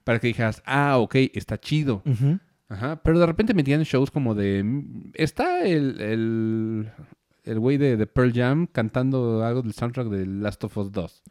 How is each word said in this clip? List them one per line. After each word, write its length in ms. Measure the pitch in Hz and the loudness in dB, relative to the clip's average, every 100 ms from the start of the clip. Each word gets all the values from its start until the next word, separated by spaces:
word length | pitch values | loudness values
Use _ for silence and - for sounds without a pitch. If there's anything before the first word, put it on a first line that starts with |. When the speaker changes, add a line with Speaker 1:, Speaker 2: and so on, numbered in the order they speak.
Speaker 1:
para 160 | - 117 | -2 0
que 80 | 120 | 0
dijeras, 340 | 113 113 - - | 0 -2 -2 -2
"Ah, 320 | 139 143 131 | 0 2 2
ok, 180 | 107 135 131 | 2 2 2
está 260 | 104 - 107 | 0 -8 -8
chido". 420 | - 151 139 101 151 | -2 -2 0 -2 -2
Speaker 2:
Ujú. 340 | 113 139 185 _ _ - | 0 2 0 _ _ -14
Speaker 1:
Ajá, 320 | 98 127 160 | -8 -8 -4
pero 160 | - 165 | 2 4
de 60 | 170 | 4
repente 280 | 165 220 | 2 2
metían 300 | 202 135 147 | 2 2 2
shows 280 | 151 131 139 | 2 2 0
como 220 | 151 127 104 | 0 -2 0
de, 280 | 101 98 | 2 2
mm, 480 | 101 143 143 - - | 0 -2 -6 -14 -12
está 500 | - 156 - 330 359 233 | -4 -4 0 -2 0 0
el, 340 | 160 135 - | 2 0 -2
el, 880 | 107 113 113 113 110 113 110 110 110 - 151 - _ _ | -2 -2 0 0 0 -2 -2 -4 -8 -12 -20 -20 _ _
el 160 | - 110 | -8 -2
güey 180 | 123 143 | 0 2
de, 200 | 139 113 | 2 2
de 100 | 107 | 0
Pearl 240 | 127 127 | 2 2
Jam 340 | 120 123 147 175 | 4 2 2 0
cantando 760 | - 113 131 131 135 117 113 | -2 -2 0 0 0 0 0
algo 180 | 113 123 | 0 -2
del 120 | 117 | -4
soundtrack 340 | - 120 123 117 | -4 -6 -4 -4
de 180 | 98 95 | -4 -4
Last 380 | 98 104 - | -4 -4 -6
of 140 | 107 107 | -8 -6
Us 140 | 101 | -6
dos. 300 | 101 82 _ - | -6 -8 _ -10